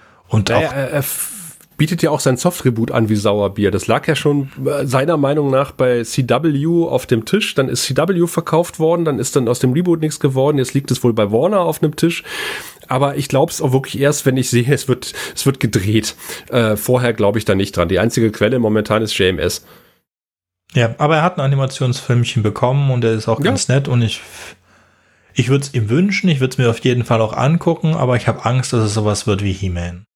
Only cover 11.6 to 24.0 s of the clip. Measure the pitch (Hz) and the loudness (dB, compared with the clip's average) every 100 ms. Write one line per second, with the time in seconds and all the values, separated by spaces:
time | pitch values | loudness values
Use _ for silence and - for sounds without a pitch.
11.6 | 170 156 156 151 165 - - - - - | 0 0 -2 0 0 -2 -8 -10 -8 -10
12.6 | - - - 127 139 139 135 135 160 - | -14 -18 -4 0 0 0 0 0 0 0
13.6 | 143 131 135 143 139 147 139 131 120 120 | 0 0 0 0 0 2 0 0 2 2
14.6 | 120 135 - 123 - - - - 139 - | 2 0 0 -2 -4 -12 -10 -2 -2 0
15.6 | 117 107 95 110 - - - - - 123 | 0 0 0 0 0 -8 -14 -16 -4 0
16.6 | 113 107 - 127 123 113 104 110 - 95 | 2 0 0 2 2 2 2 2 0 0
17.6 | 101 - 85 90 113 - 113 107 104 127 | 0 0 0 2 2 2 0 2 0 2
18.6 | 110 107 107 110 107 - 92 87 85 - | 2 0 0 0 0 0 0 2 -2 -4
19.6 | - - _ _ _ _ _ _ _ _ | -10 -20 _ _ _ _ _ _ _ _
20.6 | _ 131 113 - 147 156 170 - 139 139 | _ 0 0 0 0 2 0 0 0 0
21.6 | 131 - 127 123 - 120 117 113 107 98 | -2 -2 -2 -2 0 0 2 0 -2 0
22.6 | 123 139 139 127 113 110 113 113 180 269 | 0 2 2 2 0 0 0 0 0 0
23.6 | - 131 139 123 | 0 0 2 0